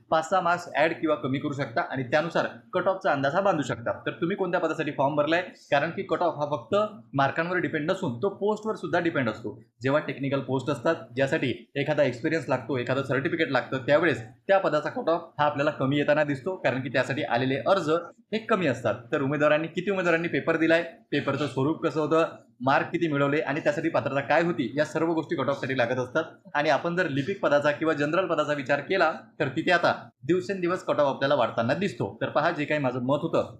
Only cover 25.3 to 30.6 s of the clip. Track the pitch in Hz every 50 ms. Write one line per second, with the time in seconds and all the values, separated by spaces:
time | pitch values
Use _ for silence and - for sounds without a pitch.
25.3 | 175 135 131 139 139 135 143 131 135 127 120 117 127 127 120 - - 156 165 -
26.3 | - - _ - - 147 151 156 139 135 - 170 175 180 180 147 135 139 - 196
27.3 | 196 - 180 151 143 143 143 147 143 - 160 160 160 143 147 151 165 185 185 170
28.3 | 160 151 147 143 147 143 131 139 143 143 131 - 190 185 165 156 180 - - -
29.3 | _ - 156 131 - 160 - - 175 165 - 131 104 - - - _ _ - 143
30.3 | 180 185 180 - 196 185